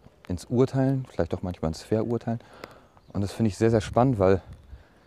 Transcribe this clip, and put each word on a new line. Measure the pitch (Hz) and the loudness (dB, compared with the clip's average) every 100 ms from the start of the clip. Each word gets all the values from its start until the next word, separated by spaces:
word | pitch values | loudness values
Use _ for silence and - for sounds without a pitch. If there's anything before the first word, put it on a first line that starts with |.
| _ _ - | _ _ -10
ins | 90 - | -10 -2
Urteilen, | 120 135 135 135 135 131 | 0 2 2 0 -2 -4
vielleicht | - 85 | -4 -4
auch | 90 | -4
manchmal | 92 87 80 | -8 -4 -4
ins | 80 | -6
Verurteilen. | - 110 113 117 - 117 - - - - _ _ _ | -4 -2 -2 -4 -4 -8 -8 -20 -20 -20 _ _ _
Und | 92 | -6
das | 98 | -6
finde | - 113 | 0 -2
ich | 95 | 2
sehr, | 110 | 2
sehr | 113 | 2
spannend, | - - 131 113 | 2 2 2 4
weil | 95 98 - - - - - _ | 4 2 0 -20 -20 -20 -20 _